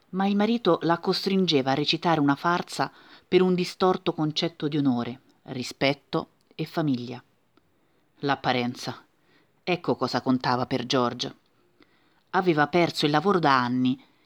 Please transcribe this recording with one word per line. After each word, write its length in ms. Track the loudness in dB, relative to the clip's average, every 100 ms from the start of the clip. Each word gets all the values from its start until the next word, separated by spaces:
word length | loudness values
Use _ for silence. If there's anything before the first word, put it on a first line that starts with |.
| -10
ma 160 | -2 0
il 100 | 0
marito 420 | 0 0 2 2
la 160 | 2 -2
costringeva 760 | -2 -2 0 0 2 2 0
a 20 |
recitare 440 | -2 -2 -2 0 2
una 160 | 2
farsa 560 | 0 0 -2 -4 -6 -6 -8 -20 -20 0
per 140 | 2
un 120 | 4
distorto 600 | 2 -2 0 0 2 -2
concetto 520 | -2 -2 -2 -6 -4 -4
di 120 | 0
onore, 420 | 0 0 -4 -10 _ _
rispetto 840 | -14 -10 -10 -2 0 0 -4 -6 -6 _ _
e 100 | -12
famiglia. 580 | -8 -2 -2 -2 -6 -14 -18 _ _ _ _ _ _ _ _ -6
L'apparenza. 840 | -4 -2 0 0 -2 -6 -12 -14 _ _ _ _ _ _
Ecco 340 | -6 -4 -2 -2
cosa 260 | -2 -2
contava 420 | 0 0 0 -2
per 220 | -2 -4 0
George. 480 | 0 0 -4 -12 -14 _ _ _ _ _ _ _ _ _
Aveva 380 | 0 2 2 4
perso 360 | 2 2 0
il 60 | 0
lavoro 280 | 2 2 2
da 160 | 4
anni, 480 | 4 2 0 0 -2 -8 _